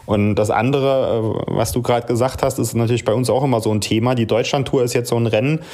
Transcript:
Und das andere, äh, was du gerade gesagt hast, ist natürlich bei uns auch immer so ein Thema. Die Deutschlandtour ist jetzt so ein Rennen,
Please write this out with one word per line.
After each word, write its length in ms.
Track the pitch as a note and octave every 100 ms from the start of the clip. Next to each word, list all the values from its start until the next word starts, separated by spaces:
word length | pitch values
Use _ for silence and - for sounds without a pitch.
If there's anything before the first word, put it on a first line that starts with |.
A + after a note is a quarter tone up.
| -
Und 300 | G#2 G#2 G#2
das 140 | G#2
andere, 920 | G#2 A#2+ C#3 C3+ C3+ F#2+ A2+ A2 G1+ -
äh, 60 | -
was 160 | A2+
du 100 | B2+
gerade 260 | B2 A#2+ -
gesagt 360 | A#2+ C3 -
hast, 160 | C3+ C3+
ist 140 | A#2
natürlich 320 | A#2+ A2+ A#2 A#2
bei 80 |
uns 160 | A2 A#2+
auch 140 | A#2
immer 180 | C#3 A#2
so 100 | G#2+
ein 100 | G#2+
Thema. 340 | - A2 B2 B2+
Die 100 | A2
Deutschlandtour 580 | A2+ - C#3+ C3 C#3
ist 100 | A#2+
jetzt 160 | B2+ A#2+
so 60 | A#2
ein 120 | A#2
Rennen, 320 | A2 C3 D#3+ -